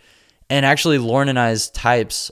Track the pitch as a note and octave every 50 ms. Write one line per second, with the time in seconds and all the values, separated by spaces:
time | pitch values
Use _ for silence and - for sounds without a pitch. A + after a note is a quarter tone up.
0 | _ _ _ _ _ _ _ _ _ - C3+ C#3 C#3 C3+ D3 C#3+ - E3+ D3+ C#3
1 | A#2+ A2+ A#2 C3+ C#3 C#3 C3 B2+ A#2+ A#2 A2+ A2 - - - - - A#2+ B2 A#2+
2 | A2 F#2 - - - -